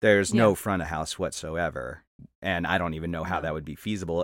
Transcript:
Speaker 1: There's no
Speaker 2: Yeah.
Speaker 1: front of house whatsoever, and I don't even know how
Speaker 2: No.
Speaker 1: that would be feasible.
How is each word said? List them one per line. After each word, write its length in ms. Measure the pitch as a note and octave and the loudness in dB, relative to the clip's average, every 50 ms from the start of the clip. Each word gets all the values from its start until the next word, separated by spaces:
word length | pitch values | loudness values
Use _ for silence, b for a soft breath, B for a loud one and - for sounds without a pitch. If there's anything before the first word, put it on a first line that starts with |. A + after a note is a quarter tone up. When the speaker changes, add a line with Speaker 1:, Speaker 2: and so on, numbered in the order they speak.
Speaker 1:
There's 320 | - A2 G#2 G2+ G2 F#2 | 4 6 6 6 6 4
no 180 | G2+ A2+ A2+ G#2+ | 4 6 6 6
Speaker 2:
Yeah. 40 | F#2+ | 4
Speaker 1:
front 280 | - - G#2+ G2 F2+ | 4 0 -2 -2 -2
of 60 | D#2+ D#2+ | -2 -4
house 300 | E2 D#2 D#2 - - - | -4 -4 -4 -6 -6 -4
whatsoever, 840 | F#2 E2 - - - D#2 D#2+ E2 E2+ D#2+ - C#2 A#1+ B1 - - _ _ _ _ - - _ - | -6 -6 -6 -6 -8 -6 -4 -2 -2 -2 -4 -6 -10 -10 -12 -14 _ _ _ _ -20 -20 _ -8
and 240 | - F#2+ F#2 E2+ E2+ | -4 -2 -2 0 0
I 140 | D#2 F#2 F#2+ | 0 0 0
don't 160 | F2 E2+ D#2 | 0 0 -4
even 160 | D#2+ D#2+ E2+ | -4 -4 -4
know 140 | E2+ D#2+ D#2+ | -4 -4 -4
how 120 | E2+ F#2 | -4 -4
Speaker 2:
No. 60 | D#2+ | -4
Speaker 1:
that 120 | D#2 E2 D#2 | -2 -4 -6
would 100 | D#2 D2+ | -6 -6
be 100 | D#2+ D2+ | -10 -12
feasible. 480 | - - G#2+ G#2+ G2 F#2 E2 E2 E2+ | -10 -6 -6 -6 -4 -4 -2 -2 -2